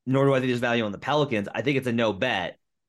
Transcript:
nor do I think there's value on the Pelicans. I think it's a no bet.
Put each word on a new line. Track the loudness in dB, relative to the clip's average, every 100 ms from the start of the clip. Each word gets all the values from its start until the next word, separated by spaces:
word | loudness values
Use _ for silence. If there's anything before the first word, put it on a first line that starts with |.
| -2
nor | 2 4
do |
I | 2
think | 2
there's | 0
value | 0 0
on | -2
the | -4
Pelicans. | -2 0 2 0 -2
I | -4
think | -2 -2
it's | 0
a |
no | 0 0
bet. | 0 -2 -2 -4 -8 _ _